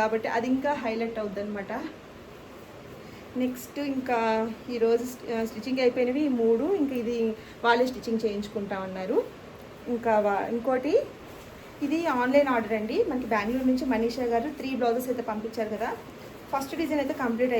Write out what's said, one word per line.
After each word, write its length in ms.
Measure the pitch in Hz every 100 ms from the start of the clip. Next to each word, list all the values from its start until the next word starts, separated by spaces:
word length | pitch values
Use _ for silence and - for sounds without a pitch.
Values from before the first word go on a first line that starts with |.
కాబట్టి 280 | 220 220 - 240
అది 100 | 254
ఇంకా 180 | 262 285 294
హైలైట్ 360 | 233 226 226 226
అవుద్ది 180 | 208 196
అనమాట. 300 | 208 202 196 233 311 - - - - - - - - - - - - - - 247
నెక్స్ట్ 360 | 254 254 - 285 285
ఇంకా 240 | 262 254 240 226 220 226 220 - 233
ఈరోజు 280 | 226 233 254
స్ట్-, 160 | - -
ఆ, 60 | 226 226
స్టిచ్చింగ్ 320 | 220 262 254
అయిపోయినవి 380 | 247 254 247 262 302
ఈ 20 | 240
మూడు. 260 | 226 226 302 392
ఇంకా 120 | 277 247
ఇది 140 | 226 233 226 214 - - 233
వాళ్ళే 200 | 240 254
స్టిచ్చింగ్ 320 | 226 233 226
చేయించుకుంటామన్నారు. 920 | 220 202 208 214 196 196 190 185 190 330 - - - - - - -
ఇంకా 200 | 240 233 214 202
వా-, 180 | 196 196
ఇంకోటి 400 | 233 240 254 269 440 587 - - - - - - - 285
ఇది 140 | 320 330 254
ఆన్‌లైన్ 300 | 254 285 277
ఆర్డర్ 200 | 240 220 220
అండి. 160 | 220 330 427
మనకి 180 | 254 233
బెంగళూరు 320 | 220 208 262 254
నుంచి 140 | 254 262
మనీషా 340 | 220 233 262 240
గారు 140 | 233 294 -
త్రీ 140 | 262 247
బ్లౌజెస్ 300 | 240 240 247
అయితే 100 | 247 226
పంపించారు 400 | 214 220 233 214 202
కదా. 140 | 233 440 - - - - -
ఫస్ట్ 200 | 277 269 311
డిజైన్ 220 | 311 302
అయితే 120 | 269 302
కంప్లీట్ 300 | 254 226 254